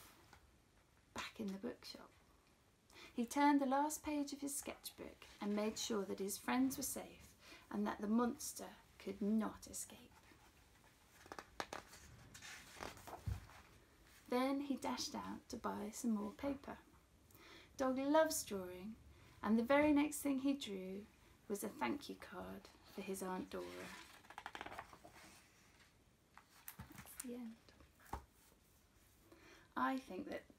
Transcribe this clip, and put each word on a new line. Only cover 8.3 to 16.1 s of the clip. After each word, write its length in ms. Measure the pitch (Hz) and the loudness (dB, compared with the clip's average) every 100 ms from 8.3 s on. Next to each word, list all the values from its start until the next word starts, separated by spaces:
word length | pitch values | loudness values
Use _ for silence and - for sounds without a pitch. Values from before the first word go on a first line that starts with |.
| - - - 185 - - - | 2 -6 -8 -10 -12 -20 -10
could 240 | 196 196 | -6 0
not 460 | 202 220 208 - - | 4 4 2 -4 -10
escape. 300 | 196 - 214 - - - - - - - - - - - - - - - - - - - - - - - - - - - - - - - - - - - - - - - - - - - | -8 -8 -12 -20 -20 -20 -20 -20 -20 -20 -20 -20 -20 -20 -20 -16 -14 -12 -10 -8 -8 -10 -18 -18 -18 -18 -16 -14 -14 -14 -10 -10 -10 -12 -8 -4 -4 -6 -20 -20 -20 -20 -20 -20 -14 0
Then 320 | 247 269 277 | 2 4 2
he 160 | 285 254 | 0 0
dashed 360 | 262 247 - | 0 -2 -2
out 340 | 214 185 208 - | -4 -6 -8 -8
to 80 | 233 | -6
buy 340 | 208 202 208 | -4 -2 -4
some 200 | - 240 | -2 2